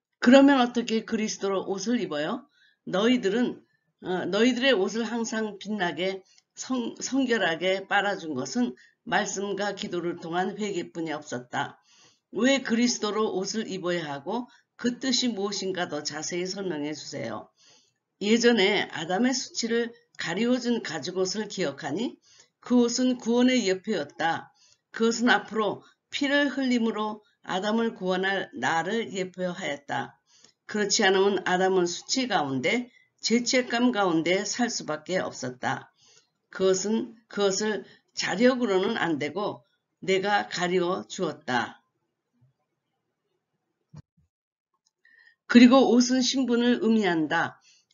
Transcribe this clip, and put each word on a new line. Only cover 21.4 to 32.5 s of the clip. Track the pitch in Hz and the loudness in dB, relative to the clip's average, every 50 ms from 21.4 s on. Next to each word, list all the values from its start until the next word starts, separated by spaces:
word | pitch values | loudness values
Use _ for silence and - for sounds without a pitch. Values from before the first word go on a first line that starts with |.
| 214 - | -6 -6
기억하니 | - 196 175 143 135 - 160 147 147 190 240 330 - - _ _ _ - - _ _ _ | -4 -4 -4 -4 -4 -6 -8 -6 -4 -4 -4 -4 -6 -10 _ _ _ -20 -20 _ _ _
그 | - - 247 247 | -4 2 4 4
옷은 | 240 233 240 262 254 254 247 240 | 4 4 2 0 0 0 0 -2
구원의 | - 220 233 240 247 254 254 254 202 185 | -2 0 2 4 4 4 4 4 2 2
예표였다. | 185 185 - 214 208 165 143 143 - - 156 165 156 123 - - _ _ _ _ _ _ _ _ | 0 -2 -2 -4 -4 -4 -4 -6 -6 -4 -2 -2 -2 -2 -6 -12 _ _ _ _ _ _ _ _
그것은 | - - 226 233 233 233 233 240 | -4 0 0 0 2 2 4 4
앞으로 | 220 202 - - 208 220 214 196 139 - - _ _ _ _ _ | 4 4 2 -2 -4 -2 -2 -2 -4 -6 -10 _ _ _ _ _
피를 | - - 285 269 285 285 285 277 | -6 -2 0 2 2 2 2 2
흘림으로 | - 269 269 254 247 240 220 226 202 214 214 214 214 208 _ _ _ _ - | 0 -2 0 2 2 2 2 0 -2 -2 -4 -4 -6 -8 _ _ _ _ -10
아담을 | - 170 190 196 208 214 226 226 226 - | -6 -4 -4 -2 0 0 2 0 0 -2
구원할 | - 185 185 185 185 185 190 196 185 - - - | -4 -2 -2 -2 0 0 0 -2 -2 -4 -6 -8
나를 | - 123 139 160 165 160 185 220 226 220 - | -4 -2 0 0 0 0 -2 -2 -4 -4 -4
예표하였다. | 185 196 180 185 - 185 180 180 175 180 180 151 143 139 - - 135 127 - - - _ _ _ _ _ _ _ _ _ _ | -6 -6 -6 -6 -6 -6 -6 -6 -6 -6 -6 -6 -8 -8 -8 -6 -6 -6 -6 -8 -10 _ _ _ _ _ _ _ _ _ _
그렇지 | - - 214 208 202 - - 214 | -6 -4 -2 0 0 2 2 4
않으면 | 190 196 190 196 202 202 185 - | 4 6 6 4 4 2 0 0
아담은 | 180 180 180 190 185 190 185 175 | 0 0 2 2 4 4 2 2
수치 | 175 - - - - - 262 254 247 | 0 -2 -6 -6 -4 -2 -2 -2 0
가운데 | 202 170 147 135 | 0 -2 -2 -2